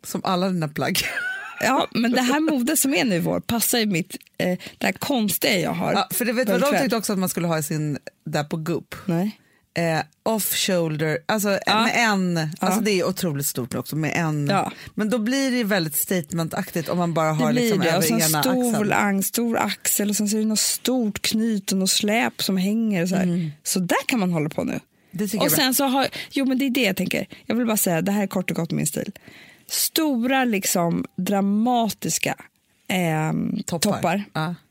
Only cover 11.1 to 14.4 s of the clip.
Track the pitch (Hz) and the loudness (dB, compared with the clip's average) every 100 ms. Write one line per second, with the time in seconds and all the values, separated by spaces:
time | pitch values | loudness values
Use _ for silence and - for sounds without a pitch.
11.1 | 151 - 220 202 196 - 208 226 226 233 | -2 -2 -2 0 0 2 2 2 2 2
12.1 | 202 185 170 156 156 185 190 208 196 165 | 2 2 0 -2 -2 0 2 2 2 0
13.1 | 190 180 143 143 - 117 - - 147 151 | 0 -2 -2 -4 -4 -6 -6 -4 -2 -2
14.1 | - 165 151 | 0 0 0